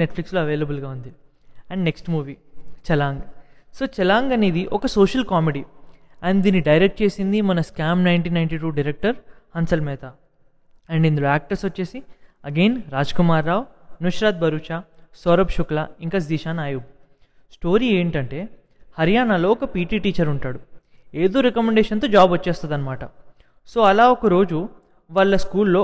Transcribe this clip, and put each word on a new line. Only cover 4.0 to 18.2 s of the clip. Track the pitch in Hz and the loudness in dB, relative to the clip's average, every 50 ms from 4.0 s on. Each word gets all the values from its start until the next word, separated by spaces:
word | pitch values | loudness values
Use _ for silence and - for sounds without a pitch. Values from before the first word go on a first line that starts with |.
| 185 180 196 233 269 269 254 | 2 2 2 2 2 0 0
అనేది | 233 214 190 160 170 190 - 214 | 2 2 2 0 0 -2 -2 -4
ఒక | 208 - 175 - | -4 -2 -2 2
సోషల్ | 208 196 190 - 262 233 - | 2 2 2 2 0 -2 0
కామెడీ. | 190 165 160 160 139 139 127 - - - - - - - _ - - - 170 180 | 0 0 0 0 -2 -4 -8 -12 -16 -20 -20 -20 -20 -20 _ -20 -16 -8 -4 -2
And | 196 202 185 | 0 2 2
దీన్ని | 202 190 180 147 151 | 2 2 2 2 4
డైరెక్ట్ | 151 160 190 196 196 - | 4 4 4 2 2 0
చేసింది | 214 196 - - 196 190 202 214 208 196 | -2 -2 0 -2 -4 -2 0 0 0 0
మన | 185 170 156 - | 0 0 -2 -4
స్కామ్ | - - 156 160 175 180 180 180 | -6 -6 -2 0 2 2 2 4
నైన్టీన్ | 175 175 160 175 175 170 | 2 2 0 0 -2 -2
నైంటీ | 165 160 165 156 | -2 -2 -2 -4
టూ | 156 165 151 147 | -4 -4 -2 -2
డైరెక్టర్ | 135 151 147 - - 214 254 - - - - - _ _ - | -2 -2 -4 -2 -2 -2 -2 -4 -8 -20 -20 -20 _ _ -6
హన్సల్ | 165 165 - 175 160 151 143 | -4 -2 0 0 -2 -2 -4
మెహతా. | 139 127 - 127 135 _ _ _ _ _ _ _ _ _ _ _ _ - _ - 165 | -8 -10 -12 -16 -20 _ _ _ _ _ _ _ _ _ _ _ _ -20 _ -4 0
And | 160 160 160 | 2 2 2
ఇందులో | 151 147 143 139 143 | 2 2 0 0 0
యాక్టర్స్ | 151 147 - 196 - - 190 | 0 -2 -4 -8 -4 -4 -6
వచ్చేసి | - - 185 170 - 262 - - - _ - - _ _ - 143 | -6 -6 -8 -8 -10 -14 -16 -18 -20 _ -20 -20 _ _ -12 -6
again | 147 160 180 220 254 247 214 - 139 | 0 2 2 2 2 0 -6 -6 -4
రాజ్ | 135 143 - - - | -2 -2 0 2 2
కుమార్ | 175 170 165 160 151 160 | 4 4 4 2 2 0
రావు, | 180 214 277 - - _ - - - - 156 | -2 -2 -4 -6 -12 _ -18 -18 -12 -6 -4
నుస్రత్ | 180 175 - 220 214 202 170 165 | -2 -2 0 0 0 0 0 -2
భరూచా, | 160 156 151 - - 165 170 185 _ _ - - - _ - - | -2 -2 -4 -6 -8 -10 -10 -12 _ _ -20 -20 -20 _ -6 0
సౌరభ్ | 175 170 180 196 180 - 185 | 2 4 4 4 2 0 -2
శుక్లా, | 160 - 151 151 156 - - - 165 | -2 -2 -2 -4 -4 -6 -10 -12 -8
ఇంకా | 165 196 196 160 143 | -4 -4 -4 -2 -2
జీషాన్ | 160 151 - 165 165 165 151 | -4 -4 -4 -4 -6 -6 -4
ఆయూబ్. | 143 139 131 127 - - - - _ _ _ _ _ _ _ - _ - | -4 -6 -6 -8 -10 -20 -20 -20 _ _ _ _ _ _ _ -20 _ -14
స్టోరీ | - - 170 185 214 262 240 202 180 | -6 -2 2 2 2 4 4 2 2
ఏంటంటే | 175 170 160 151 | 0 0 -2 -4